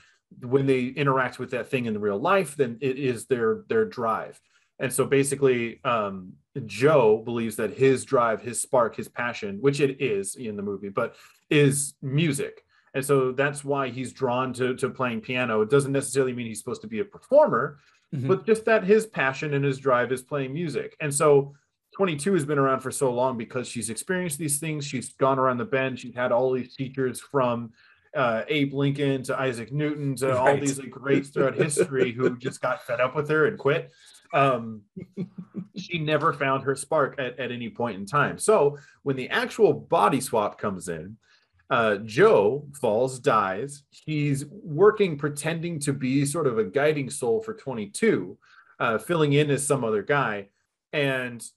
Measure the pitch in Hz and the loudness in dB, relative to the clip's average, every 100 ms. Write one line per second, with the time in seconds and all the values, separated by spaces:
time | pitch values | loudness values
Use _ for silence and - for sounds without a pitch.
0 | _ _ _ - 123 135 135 131 123 135 | _ _ _ -16 0 2 2 0 0 -2
1 | 139 131 123 - 123 123 107 131 117 104 | 0 2 -2 -6 -8 -6 -4 -4 -2 -2
2 | 104 101 160 196 151 - 127 113 139 131 | -2 -2 0 0 0 -2 -2 -2 -4 -2
3 | 135 113 - 123 113 107 - 113 107 127 | -4 -4 -2 0 0 -2 0 0 0 -2
4 | 113 101 76 - _ _ _ - 123 - | -4 -4 -6 -16 _ _ _ -8 -4 -2
5 | 113 139 135 139 139 123 117 113 131 120 | 2 2 2 2 2 2 -2 -4 -2 -2
6 | 101 95 92 - _ 143 107 98 139 151 | -2 -6 -14 -20 _ -12 -10 0 4 6
7 | 113 110 117 117 113 107 107 104 135 127 | 6 4 0 -4 -4 -4 -6 2 4 4
8 | 107 127 117 107 - 107 - 131 113 - | 2 2 2 0 -6 -8 0 2 2 -2
9 | 107 - 120 113 104 98 135 143 139 135 | -10 -6 -6 -6 -8 0 0 2 0 0
10 | 131 101 98 - 117 104 101 98 101 101 | -2 -2 -4 -8 -10 -6 -6 -6 -6 -4
11 | 113 - - _ _ 151 143 143 - - | -4 -6 -20 _ _ 4 4 2 -4 -8
12 | 139 139 165 - - - _ _ _ 139 | -4 0 0 0 -6 -10 _ _ _ -6
13 | 131 139 131 127 143 143 139 143 135 120 | 2 2 2 0 -2 -2 -4 -2 -2 -6
14 | 123 - 127 123 131 117 127 127 127 - | -8 -4 -2 0 -2 -2 -2 -2 -4 -2
15 | 123 113 107 127 127 107 107 143 131 139 | -4 -4 -4 -2 0 2 4 2 2 -2
16 | 131 135 131 123 117 110 - 110 110 110 | 0 0 0 -2 -8 -10 -10 -10 -6 -6
17 | 101 - - 277 285 120 147 - _ _ | -6 -10 4 6 6 4 -2 -6 _ _
18 | _ 147 135 185 220 220 220 220 185 214 | _ -6 0 0 2 0 2 2 6 4
19 | 220 - 135 135 156 143 139 135 - 123 | 4 -2 -2 -2 -2 0 0 0 2 2
20 | 120 127 - 147 131 143 170 - - - | 2 -2 -4 -6 -4 -6 -4 -6 -8 -6
21 | 151 143 156 143 139 - _ _ _ - | -4 2 6 6 4 -6 _ _ _ -2
22 | 196 143 202 185 143 147 135 131 131 - | -2 0 0 0 2 2 2 2 -2 -2
23 | 135 120 131 117 113 127 120 120 113 110 | 0 2 0 -2 -6 -8 -6 -6 -6 -8
24 | - 185 180 143 156 143 160 151 143 127 | -6 -4 -4 -4 -4 -4 -4 -6 -6 -8
25 | - - 135 135 131 123 110 135 131 123 | -10 0 2 4 2 0 -2 -2 -2 -4
26 | 123 113 123 120 131 127 127 - 139 135 | -10 -4 0 2 2 0 -4 -8 -8 -4
27 | 127 120 - 139 123 117 117 - _ _ | -4 -4 -4 0 0 0 -6 -14 _ _
28 | _ 147 123 113 - 151 139 139 139 143 | _ -2 0 0 -2 -2 0 0 -2 0
29 | 139 135 127 123 131 120 113 143 151 147 | -2 -2 -4 -4 -4 -4 -6 -4 -2 -2
30 | 139 123 131 127 131 139 143 131 117 - | -4 -2 0 2 4 2 0 -4 -10 -8
31 | 135 139 139 - 135 117 147 - - 131 | 0 0 0 0 0 0 0 0 0 0
32 | 127 117 127 123 131 - 127 127 - 120 | 0 0 -2 -2 -6 -6 -4 -4 -4 -2
33 | - 151 147 156 139 - 139 139 - _ | 0 -2 0 2 2 2 0 0 -4 _
34 | - - _ 147 139 123 113 - - 190 | -20 -20 _ 2 4 2 -4 -12 -16 -18
35 | 185 - 180 - 180 202 185 - - 170 | -14 -10 -10 -12 -14 -14 -12 -14 -8 -4
36 | 151 151 160 147 139 135 131 135 - 156 | 0 2 0 0 0 0 -2 -4 0 0
37 | 131 - 127 123 123 123 113 98 120 95 | 0 -2 -6 -6 -8 -8 -8 -6 -6 -6
38 | 98 143 120 87 - 214 143 143 - _ | -2 0 0 0 2 4 4 0 -12 _
39 | 143 131 123 196 254 - 202 127 - 170 | -6 -4 -2 -2 -2 4 4 4 0 2
40 | 202 139 - 113 104 - 110 92 87 82 | 4 2 0 0 0 -2 -6 -6 -8 -8
41 | 87 110 _ _ _ _ - 127 113 101 | -10 -18 _ _ _ _ -2 2 2 0
42 | 113 113 214 156 101 139 - - 120 107 | 0 4 8 8 6 2 -6 -4 0 2
43 | 131 127 135 113 98 95 139 143 _ - | 0 0 2 4 2 -2 -8 -12 _ -16
44 | - 151 147 139 143 - 185 147 208 208 | -6 -2 0 0 -4 -12 -8 6 6 6
45 | 196 143 147 147 160 165 170 160 143 120 | 2 0 -4 -4 -4 -4 -4 -4 -2 -2
46 | 127 135 139 165 147 113 101 135 147 147 | 0 2 2 0 0 2 0 2 2 2
47 | 131 - 120 113 110 107 - 120 101 - | -4 -4 0 0 -2 -10 -8 -8 -8 0
48 | 220 135 90 104 _ - _ - 127 110 | 2 2 -2 -12 _ -20 _ -4 0 0
49 | - 170 151 143 151 135 - 135 120 107 | 0 2 4 4 4 0 0 0 0 -2
50 | 95 143 123 104 101 _ _ _ _ 156 | 0 0 0 -4 -10 _ _ _ _ -2
51 | 139 131 123 120 - | 0 -2 -4 -10 -16